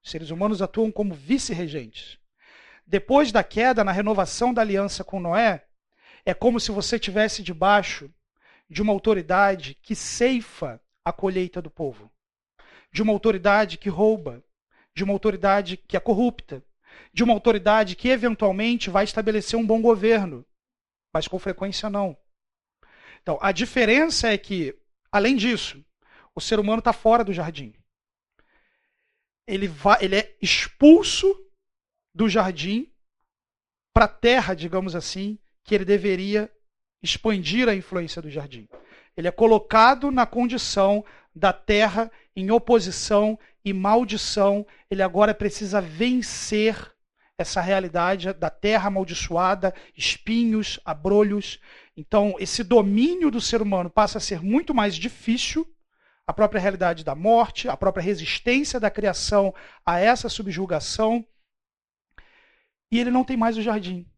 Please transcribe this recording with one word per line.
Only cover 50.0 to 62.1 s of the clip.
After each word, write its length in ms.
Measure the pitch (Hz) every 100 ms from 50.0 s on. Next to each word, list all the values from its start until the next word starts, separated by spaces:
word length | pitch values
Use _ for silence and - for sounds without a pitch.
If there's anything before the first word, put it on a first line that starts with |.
| - - - 226 233 220 202 -
abrolhos. 760 | - 156 170 202 208 208 - - - - _ -
Então, 400 | 147 214 208 185
esse 240 | 190 -
domínio 720 | 190 240 202 202 285 359 320
do 80 | 226
ser 200 | - 226
humano 280 | 208 190 175
passa 280 | - 208 220
a 20 |
ser 200 | - 175
muito 300 | 185 254 339
mais 220 | 262 208
difícil, 720 | 160 220 - - 240 - 311 330 - _ _ _ _ -
a 60 |
própria 280 | - 208 208
realidade 420 | 190 190 175 170
da 120 | 156
morte, 540 | 139 196 233 233 - 247
a 80 | -
própria 280 | 196 185
resistência 720 | 175 196 160 - - 254 294 247
da 100 | 208
criação 640 | 202 202 - - 208 196 - - -
a 140 | - 175
essa 300 | 208 247 233
subjugação, 1000 | - 202 165 190 156 - - 220 233 226 _ _ _ _ _ _ _ _